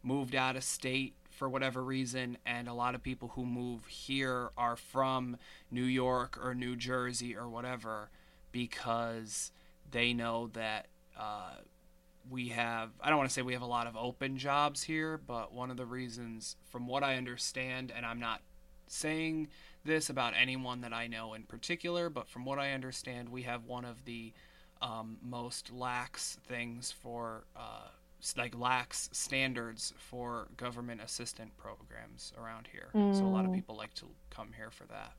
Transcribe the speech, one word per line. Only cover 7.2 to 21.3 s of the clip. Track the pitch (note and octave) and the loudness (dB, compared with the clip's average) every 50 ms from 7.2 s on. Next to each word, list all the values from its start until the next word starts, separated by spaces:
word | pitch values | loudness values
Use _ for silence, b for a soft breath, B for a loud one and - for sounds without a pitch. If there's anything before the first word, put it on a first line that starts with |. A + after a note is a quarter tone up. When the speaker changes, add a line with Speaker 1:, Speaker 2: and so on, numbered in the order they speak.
| A#2+ A#2+ A2 | -2 -2 -4
Speaker 1:
or | G#2 A#2+ A#2+ | -4 -6 -4
whatever, | A2+ A#2 A#2+ B2+ B2+ A#2+ A2 A2+ A2 G#2+ G#2+ - B B B B B B B - | -4 -4 -2 -2 -4 -4 -2 -4 -4 -4 -6 -8 B B B B B B B -4
because | - B2 B2 A#2 - - - B2 A#2 A2+ A#2 A#2 A#2 A2+ A2+ G#2+ G2+ - - - B B B B B B - - | -2 -2 0 0 -2 -4 0 2 2 2 2 0 -2 -4 -4 -4 -4 -4 -4 -4 B B B B B B -14 -2
they | - A#2+ A#2+ A#2+ A#2+ | 4 6 6 6 6
know | A#2+ A#2 A#2 A#2 A#2 A#2 A#2 A2+ | 4 2 2 2 0 0 -2 -4
that, | A#2 A2 A2 G#2+ G#2 - - - - - - - | -2 0 0 0 -2 -4 -8 -18 -20 -20 -20 -10
uh, | - A2 G#2+ G#2 G#2 F#2+ F2 C2 - - - - - - - - - _ - - - - B2+ | -6 -6 -4 -4 -6 -8 -10 -12 -14 -16 -20 -20 -20 -20 -20 -20 -20 _ -20 -20 -20 -12 -6
we | B2+ B2+ B2 B2 | -4 -2 -2 0
have, | A#2 A#2 A#2 A#2 A#2 A2+ A2+ A2+ - - | 2 2 2 2 2 0 -2 -4 -6 0
I | - D3 | 4 6
don't | D#3 | 8
wanna | D3 C3+ B2+ | 8 6 4
say | - C#3 | 4 2
we | B2+ B2+ B2 | 2 2 0
have | B2 B2 | 0 0
a | |
lot | A#2+ B2 A#2+ A#2 | 2 2 2 2
of | A#2 A2+ | 2 -2
open | A2 A#2 B2 B2 - C3+ C3+ C3+ | -2 -2 -2 0 0 0 0 0
jobs | C3 C3 C#3+ C#3 C#3+ D3 D3 C#3+ - - | 0 2 4 6 6 6 6 4 0 -2
here, | - D#3 D#3 D#3 D#3+ D#3+ | 0 0 2 2 0 -2
but | D#3 C3+ C3 B2 A#2 A2 - - | -4 -4 -4 -4 -4 -4 -4 -4
one | B2 B2 B2+ | -6 -4 -4
of | C3 | -4
the | B2 B2+ | -4 -4
reasons, | A#2 B2 B2+ B2+ B2 A2+ A#2+ A#2+ A2+ A2+ A2 A2 - - - - | -4 -4 -4 -4 -4 -6 -6 -8 -6 -8 -6 -6 -8 -8 -10 -14
from | - - B2 B2 | -10 -6 -6 -2
what | B2 B2+ C#3 C#3 | 2 2 4 4
I | C3+ C3 | 4 4
understand, | B2+ B2+ B2 B2 A#2 - - - C3 B2+ B2+ B2+ C3 C3 A#2+ - | 2 0 -2 -2 -2 -2 -2 0 -2 -2 -2 -2 -2 -4 -4 -4
and | A#2 A#2+ | -4 -4
I'm | A#2 A#2 A#2+ | -2 -2 0
not | A#2+ A#2 A2 - - - - - - - - - - | 0 0 0 0 -4 -16 -20 -20 -20 -20 -20 -20 -14
saying | - - - - D#3 D#3 D#3+ D#3+ D#3+ D#3+ D#3 D#3 D3 B B B B B B - | -8 -6 -2 0 0 2 2 2 2 2 0 -2 -2 B B B B B B 0
this | D3 D#3 D#3 D#3 - | 2 4 4 4 2
about | C3+ C3 B2 A#2+ F#2 | 2 2 2 4 6
anyone | F#2+ B2 B2+ C3 C3 C3 B2 B2 B2 | 6 6 6 4 -2 -2 -2 -4 -4
that | A#2+ A#2 A2+ | -4 -4 -2
I | A#2 A#2 | -2 -2
know | A#2 A#2 A2+ A2+ A2 | -2 -4 -4 -6 -6